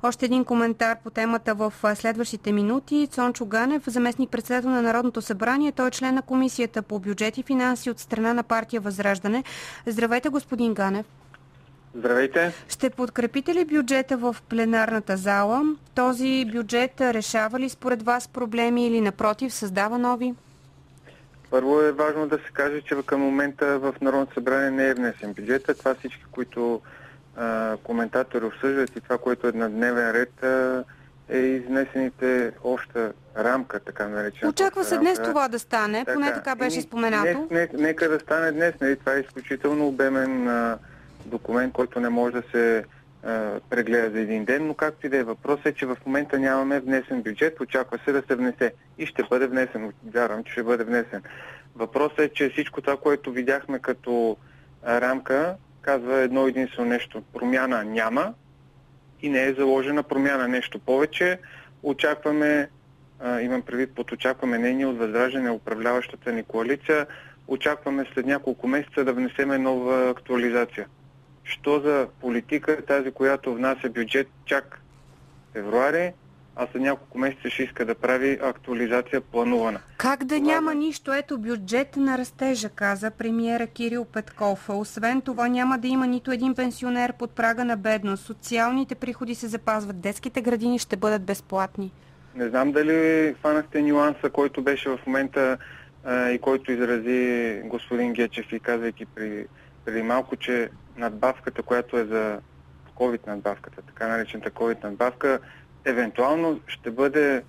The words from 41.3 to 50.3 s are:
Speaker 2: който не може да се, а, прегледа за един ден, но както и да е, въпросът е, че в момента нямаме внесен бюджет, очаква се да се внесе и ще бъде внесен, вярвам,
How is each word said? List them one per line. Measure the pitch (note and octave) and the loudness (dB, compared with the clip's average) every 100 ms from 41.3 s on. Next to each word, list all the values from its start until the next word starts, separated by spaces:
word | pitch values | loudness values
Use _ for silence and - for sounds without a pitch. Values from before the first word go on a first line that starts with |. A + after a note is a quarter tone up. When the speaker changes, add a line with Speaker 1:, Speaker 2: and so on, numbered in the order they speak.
| A2+ - A#2+ B2+ | -8 -2 0 0
Speaker 2:
който | B2 B2 B2 | 0 -2 0
не | A#2+ | 0
може | A#2+ A#2+ B2 | 2 2 0
да | A#2+ | -2
се, | A#2+ A#2 A2+ G#2+ - - - A2 | 2 4 2 -2 -16 -20 -14 -6
а, | A2+ G#2+ G2+ - | -4 -2 -6 -4
прегледа | A#2+ A2 A#2 A2+ | -2 2 2 2
за | G#2+ | 0
един | G#2+ A2 G#2+ | -2 -2 0
ден, | C3+ D#3 | 0 0
но | |
както | D3 D#3 D#3 C#3+ | -2 -2 -2 -2
и | |
да | C3+ | 0
е, | |
въпросът | A#2 A2+ - C#3+ D3+ | 0 -4 -2 0 0
е, | |
че | C#3+ C3 | -2 -4
в | B2 C#3 | -4 -2
момента | C3+ D3 C#3 | -2 0 0
нямаме | C3+ C3+ C3+ C#3 | 2 2 2 0
внесен | B2+ C3+ B2 C3 | 2 0 0 -4
бюджет, | A2 G#2 D#3+ D#3+ | -4 0 0 0
очаква | B2+ C3 B2+ A#2+ - | -4 -2 -2 -4 0
се | |
да | C#3 - | -2 0
се | B2 | 0
внесе | B2+ B2 A#2 - - - | 0 0 -2 -2 -20 -10
и | D#3 | -8
ще | - | -4
бъде | - B2 C3 | 0 2 2
внесен, | B2+ B2+ A2+ G#2+ - A2+ | 0 -2 -4 -8 -12 -4
вярвам, | A2+ A#2 | 0 0